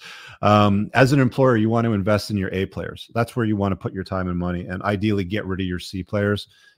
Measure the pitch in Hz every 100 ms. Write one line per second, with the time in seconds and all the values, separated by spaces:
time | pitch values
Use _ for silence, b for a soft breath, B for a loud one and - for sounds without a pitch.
0 | B B B B 101 104 104 101 107 120
1 | 131 143 127 - 131 113 110 117 117 104
2 | 98 104 - 104 95 92 98 - 82 -
3 | - 113 117 123 110 104 98 90 - 95
4 | 90 95 92 87 87 87 90 92 101 104
5 | 107 101 87 104 92 92 92 90 - 95
6 | 90 104 101 101 - b b